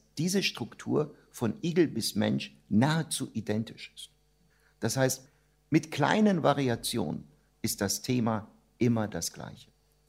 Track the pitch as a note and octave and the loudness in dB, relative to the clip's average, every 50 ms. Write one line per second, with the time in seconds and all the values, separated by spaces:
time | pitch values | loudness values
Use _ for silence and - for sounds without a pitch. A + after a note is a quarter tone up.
0 | _ _ - - D#3+ F3+ F#3+ G3 - - - - A#2 - - - - A2+ B2+ D3 | _ _ -6 -4 -2 0 0 0 0 -2 -2 -6 -8 -10 -10 -10 -4 -2 0 0
1 | D3 - - - _ _ - - A#2+ G#2 - - - F3 D#3+ F3+ D#3+ B2+ - A2+ | 0 -2 -6 -18 _ _ -8 -4 -2 -2 -2 -2 -4 0 4 4 4 2 2 -2
2 | G#2 - - G2+ G#2+ A2 C3+ C3+ - - - _ _ - - G#2+ C3 D#3 D#3 E3 | -4 -2 0 0 2 2 2 0 -4 -6 -14 _ _ 0 2 4 4 4 2 0
3 | D3+ - - - C#3 - - A2 G2 - G#2 A2 A2 - - - - - _ - | -2 -2 -4 -6 -6 -6 -6 -6 -4 -2 -2 -2 -4 -6 -10 -18 -20 -20 _ -20
4 | - - _ _ _ _ _ _ _ _ _ _ _ _ _ - - A2+ A#2+ C3+ | -20 -20 _ _ _ _ _ _ _ _ _ _ _ _ _ -6 -4 -2 0 2
5 | C3 B2+ C3 - - - _ _ _ _ _ _ _ - D3 D#3 D#3 - - C#3 | 2 2 0 -2 -8 -20 _ _ _ _ _ _ _ 0 2 2 2 0 -2 0
6 | D3 C#3 F3+ G#3+ G#3+ G#3 F#3+ D#3+ B2+ C#3+ C#3+ C#3+ C3+ B2 A#2 - - - - A2+ | 2 4 4 4 4 4 4 4 4 4 4 4 2 0 0 -2 -2 -4 -4 -2
7 | F2 D2+ - - - - _ _ _ _ _ _ - G#2+ - - G2+ G2 - - | -2 -4 -4 -8 -10 -14 _ _ _ _ _ _ -6 -4 -2 -2 -2 -2 -2 -2
8 | - - B2 B2 A2 A#2 A2 G#2 G#2+ - - _ _ _ _ - A#2+ B2 A#2+ A2+ | -2 -2 0 0 2 0 0 -2 -4 -10 -18 _ _ _ _ 0 2 2 2 2
9 | G#2+ G2+ - E2+ - - - - - - - - - _ _ _ _ _ _ _ | 0 -2 -4 -6 -6 -8 -8 -10 -16 -16 -16 -18 -20 _ _ _ _ _ _ _
10 | _ | _